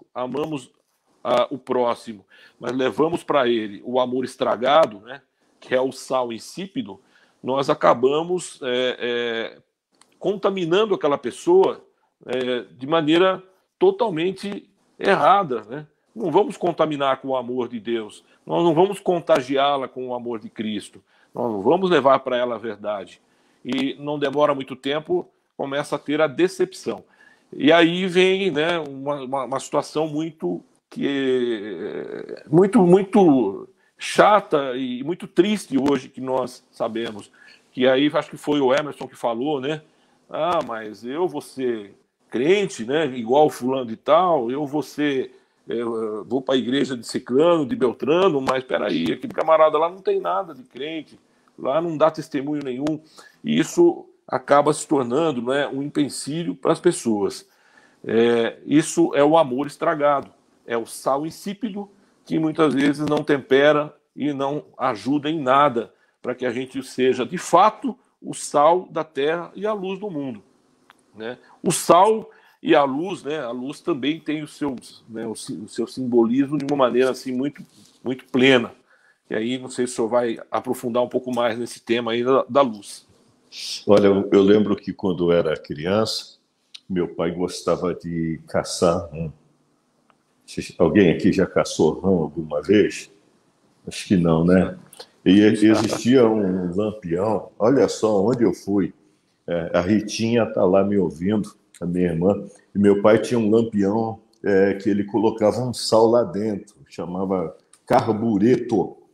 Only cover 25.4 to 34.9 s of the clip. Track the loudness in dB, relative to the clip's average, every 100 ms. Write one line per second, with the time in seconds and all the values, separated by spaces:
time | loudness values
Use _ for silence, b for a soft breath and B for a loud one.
25.4 | _ -10 -6 -4 -4 -6 -2 0 0 2
26.4 | 0 0 -4 -4 -8 -8 -12 b b b
27.4 | b 0 4 6 4 2 0 2 2 2
28.4 | -2 -2 -2 -4 -6 -10 -8 -8 -6 -6
29.4 | -6 -8 -4 -4 -2 -4 -4 -4 -6 -6
30.4 | -6 -6 -10 _ _ -6 -4 -2 0 0
31.4 | 0 -4 -8 -10 -8 -10 -10 -12 -12 -14
32.4 | 2 4 6 6 6 6 6 4 6 6
33.4 | 2 -4 -14 _ _ _ -4 4 6 4
34.4 | 2 -2 -2 -6 -6